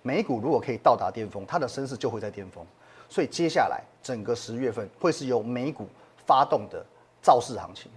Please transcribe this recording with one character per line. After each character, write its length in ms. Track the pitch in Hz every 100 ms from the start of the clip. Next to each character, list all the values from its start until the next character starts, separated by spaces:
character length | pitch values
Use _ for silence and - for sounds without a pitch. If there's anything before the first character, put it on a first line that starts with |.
美 200 | 127 156
股 200 | 226 120
如 80 | 123
果 80 | 127
可 140 | -
以 40 | 113
到 160 | -
达 160 | 113 95
巅 200 | 113 104
峰， 160 | 101 95
他 120 | 170
的 80 | 127
声 220 | 135 135
势 80 | 127
就 140 | 123
会 100 | 110
在 100 | 104
巅 160 | 101 95
峰。 160 | 87 82 _ - - -
所 160 | -
以 40 | 143
接 200 | - 165
下 200 | 156 101
来 120 | 62 - _
整 200 | - 120
个 120 | 104 113
十 200 | - 117
月 160 | 131
份 180 | 110 98 _
会 120 | 175
是 160 | 151 135
由 140 | 123
美 300 | 110 123 135
股 160 | 147 101 - - - -
发 180 | 135
动 240 | 143 139 101
的 140 | 87 - _ _ _
造 180 | - 127
势 180 | 120 110
行 120 | 90
情 160 | 92 -